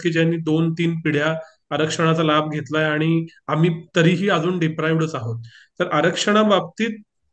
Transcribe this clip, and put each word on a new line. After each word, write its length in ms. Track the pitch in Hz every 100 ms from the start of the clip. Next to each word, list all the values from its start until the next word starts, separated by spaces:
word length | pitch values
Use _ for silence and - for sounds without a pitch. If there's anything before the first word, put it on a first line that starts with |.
की 80 | 175
ज्यांनी 260 | 160 165 170
दोन 360 | 160 156 165
तीन 260 | 165 170 165
पिढ्या 400 | 156 147 151 160 - _ -
आरक्षणाचा 540 | 147 160 - 160 160
लाभ 280 | 156 151 156
घेतलाय 320 | 151 117 156
आणि 420 | 156 151 160 165 165 _ -
आम्ही 380 | 151 175 160 - 175
तरीही 340 | 165 175 202
अजून 300 | 170 170 180
डिप्राइव्डच 560 | 160 160 156 160 160 135
आहोत. 280 | 117 117 - - _ -
तर 80 | 180
आरक्षणाबाबतीत 1080 | 151 165 - 214 208 214 190 165 - 226 214 - _ _